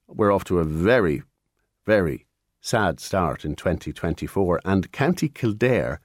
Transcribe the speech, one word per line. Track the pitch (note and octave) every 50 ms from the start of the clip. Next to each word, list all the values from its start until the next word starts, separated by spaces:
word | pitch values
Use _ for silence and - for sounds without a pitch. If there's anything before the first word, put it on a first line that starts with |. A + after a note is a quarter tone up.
| _ _
we're | - - G#2+ G2+ G2+
off | F#2+ -
to | - F#2+ F2
a | E2
very, | D#2 D2+ D#2+ F2 G#2+ B2+ B2 G2 E2 C#2+ C2 - _ _ _ _ _ _ _ _ _ _ _ _
very | G2+ G#2+ G#2 F2+ D#2+ C2+ - - _ _ _ _ _ _ _
sad | - - - A2 G#2 F2 D2 -
start | - - - F#2+ F2 D2+ B1+ - -
in | D2+ D2
twenty | - - F#2+ E2+ - - D#2
twenty-four, | - - - E2+ E2 - D#2 D#2 - G2 G2 F2 E2+ - -
and | F#2 G2 F#2+ F2 -
County | - - - D#3+ F3+ - D#3+ C#3+
Kildare | - - - A2 G#2 A2+ B2+ B2+ B2 G2 B1+ A#1+ C#2+ -